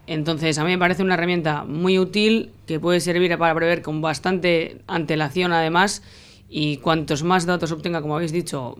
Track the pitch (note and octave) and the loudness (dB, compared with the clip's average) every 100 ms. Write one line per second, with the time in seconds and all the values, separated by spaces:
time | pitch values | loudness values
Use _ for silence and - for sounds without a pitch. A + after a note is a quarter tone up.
0 | - D#3+ D3+ D#3+ D#3+ D3+ D#3+ F3+ F3 F3 | -8 -4 -2 -2 0 0 0 2 2 2
1 | F#3+ F3+ E3+ F3+ D#3 D3 - D3+ F3+ F#3 | 2 2 2 0 0 -2 -4 -2 2 2
2 | F#3 F#3+ G#3+ A3+ - - - D#3+ E3 F3 | 2 2 4 2 0 -10 -8 -4 2 2
3 | D#3+ F3 F3+ E3 E3 D#3+ E3 E3+ D#3 D#3 | 2 2 2 2 2 2 2 0 -2 -4
4 | D#3+ D#3 F3+ F#3 F3+ E3+ D#3+ - - F3 | -2 -2 -2 0 2 2 0 -8 -6 -4
5 | D3+ D#3 D3+ C3 F3+ E3 D#3+ E3+ G3+ - | -2 0 0 0 0 2 2 2 2 0
6 | - - - - - - D3+ C#3+ - D#3+ | -10 -20 -20 -20 -10 -4 -2 -2 0 0
7 | D3+ D3+ E3 F#3 E3+ F3+ E3 D#3+ F3 E3+ | 0 -2 2 2 2 -2 -2 -4 -4 -4
8 | D3+ D3+ E3+ E3 E3+ C#3+ B2 - | -4 -4 -2 -4 -4 -8 -8 -10